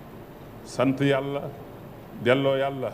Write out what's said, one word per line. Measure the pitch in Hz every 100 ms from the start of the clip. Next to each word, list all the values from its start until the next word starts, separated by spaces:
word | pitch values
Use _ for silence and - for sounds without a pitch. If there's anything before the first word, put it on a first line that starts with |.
| - - - - - -
Sant | - - 127 135
Yàlla, | 139 135 139 143 156 - - - - - - -
delloo | 120 135 139 135
Yàlla | 139 139 117